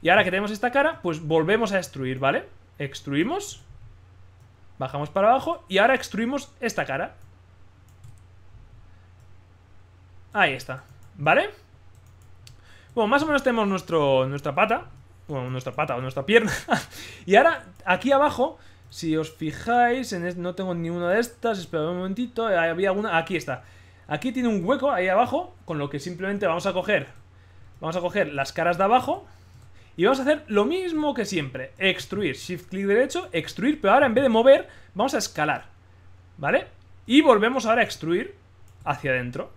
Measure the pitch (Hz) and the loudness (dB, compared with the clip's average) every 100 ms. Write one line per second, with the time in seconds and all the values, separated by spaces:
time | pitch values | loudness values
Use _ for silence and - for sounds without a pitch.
0 | 156 190 185 185 202 214 247 262 294 320 | 4 4 4 0 -4 -4 -2 2 0 0
1 | 180 160 160 160 156 220 226 196 175 135 | -6 -6 0 0 2 0 0 -2 -4 -8
2 | 127 131 135 240 381 - - - 143 - | -6 -2 0 0 -4 -20 -20 -10 -10 -10
3 | - 139 185 359 403 - - - - - | -6 -2 -2 -2 -8 -16 -20 -20 -20 -20
4 | - - - - - - - - 131 143 | -20 -20 -20 -20 -20 -20 -20 -12 -10 -8
5 | 151 196 208 262 311 330 - 190 220 262 | -4 2 4 4 0 -6 -2 2 4 2
6 | - 196 233 277 - - 233 - 139 135 | -2 -6 -4 -4 -8 -8 -8 -6 -6 -4
7 | 214 - - - - - - - - - | -6 -10 -20 -20 -20 -20 -20 -20 -20 -20
8 | - - - - - - - - - - | -20 -20 -20 -20 -20 -20 -20 -20 -20 -20
9 | - - - - - - - - - - | -20 -20 -20 -20 -20 -20 -20 -20 -20 -20
10 | - - - 208 180 127 - 131 - - | -20 -20 -10 2 2 0 -8 -12 -14 -20
11 | - - 151 196 403 - - - - - | -20 -4 4 4 2 -6 -20 -20 -20 -20
12 | - - - - - - - - - - | -20 -20 -20 -20 -20 -20 -20 -20 -10 -2
13 | 214 277 320 285 262 233 208 190 - 165 | 2 2 2 2 2 2 0 -2 0 2
14 | 143 131 131 139 151 139 202 240 - - | 4 4 2 -4 -4 0 2 0 -4 -20
15 | - - - 147 127 127 127 120 151 123 | -20 -20 -10 -8 -6 -6 -8 -4 -4 -4
16 | 131 131 139 220 220 - - 226 - - | -6 -6 2 2 4 -4 -2 -2 -2 -16
17 | - - - 196 311 302 - - - 180 | -18 -16 4 6 6 4 -8 -14 -2 0
18 | 254 269 294 - 269 - - - - - | 4 4 4 2 -2 -4 -20 -20 -20 -8
19 | 165 156 156 - 156 - - 240 240 254 | -2 -2 -2 -6 -8 -6 0 4 4 2
20 | 254 185 175 180 175 180 185 175 165 175 | -4 -6 -6 -6 -8 -6 -6 -4 -4 -4
21 | 175 202 240 - 233 202 170 165 151 180 | 0 0 0 -4 -4 -4 -4 -4 -2 -4
22 | 185 190 247 233 226 180 165 165 196 190 | -6 -6 -6 -4 0 2 0 0 0 0
23 | 214 170 165 180 156 127 - - - - | 0 0 0 -6 -4 -10 -10 -20 -20 -20
24 | - 147 262 247 247 208 175 269 269 226 | -8 -6 -4 -2 0 0 0 0 2 0
25 | 185 190 240 294 359 - - 156 143 147 | 2 2 2 0 -6 -14 -8 -6 -4 -6
26 | 180 175 190 202 196 165 190 180 180 196 | -10 -8 -6 -2 -2 0 -2 -4 0 -2
27 | 131 - - - - - - - 156 175 | -2 -16 -20 -20 -20 -20 -20 -10 -6 -4
28 | 175 202 160 143 135 - 165 170 196 247 | -4 -2 -2 -2 -6 -2 -2 2 2 2
29 | 247 359 - - - - - - - - | 2 -6 -8 -20 -20 -20 -20 -20 -20 0
30 | 185 262 262 311 - 208 220 359 370 311 | 2 2 2 -2 0 0 2 0 -2 -2
31 | 302 247 208 180 139 131 131 - 190 180 | -2 -2 -4 -4 -6 -8 -12 -2 -2 0
32 | - 196 190 127 - 180 - 185 196 208 | -6 -4 -4 -4 -8 -12 -10 -6 0 2
33 | 277 339 359 170 160 - 233 302 196 233 | 2 -2 -4 -6 -6 -4 -2 0 4 4
34 | 285 220 277 220 240 285 - - - 180 | 4 4 4 4 8 6 4 -14 -16 -4
35 | 240 269 - - 151 127 - - - - | -2 -2 -4 -4 -2 -2 -6 -20 -20 -20
36 | - - - - 147 247 349 - - - | -20 -20 -20 -8 0 0 -2 -20 -20 -20
37 | - 262 302 226 214 262 214 233 214 - | 2 4 6 6 4 0 0 2 2 -2
38 | 156 175 247 - - - - - - 139 | -2 -2 -4 -12 -20 -20 -20 -14 -6 -4
39 | 139 127 123 123 - | -2 -2 -2 -8 -12